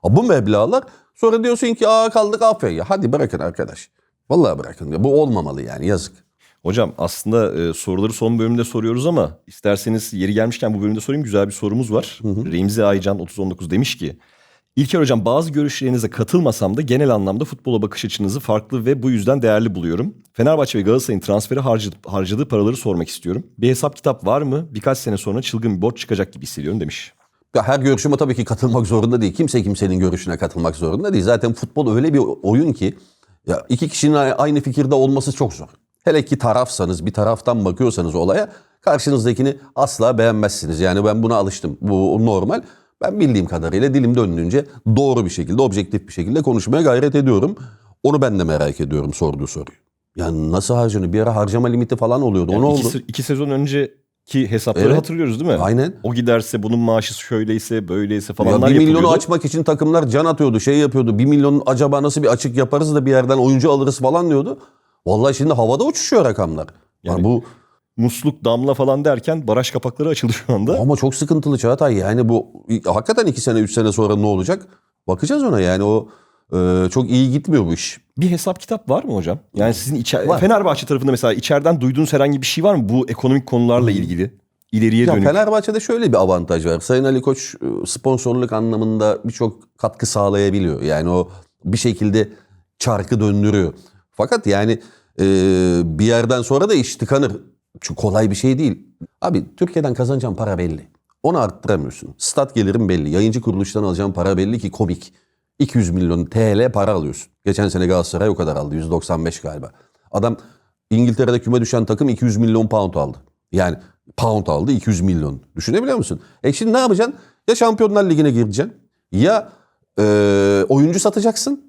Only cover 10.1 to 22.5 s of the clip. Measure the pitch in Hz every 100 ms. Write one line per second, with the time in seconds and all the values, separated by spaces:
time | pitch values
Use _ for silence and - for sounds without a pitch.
10.1 | 101 95 104 113 117 113 107 104 107 -
11.1 | 143 127 101 101 101 104 113 117 110 -
12.1 | - 110 101 - 85 98 110 104 98 92
13.1 | 98 87 - 95 90 87 90 131 - 78
14.1 | - _ _ _ _ _ - 139 180 139
15.1 | 117 98 135 165 147 147 - 131 123 110
16.1 | - 113 180 151 107 95 113 147 127 143
17.1 | 107 98 101 143 135 - 117 104 - 110
18.1 | - 101 98 - 107 104 131 113 135 127
19.1 | 117 101 139 117 107 113 90 85 85 165
20.1 | - _ - 127 156 135 113 98 127 131
21.1 | 101 - 104 - 131 131 113 104 - -
22.1 | 98 92 107 147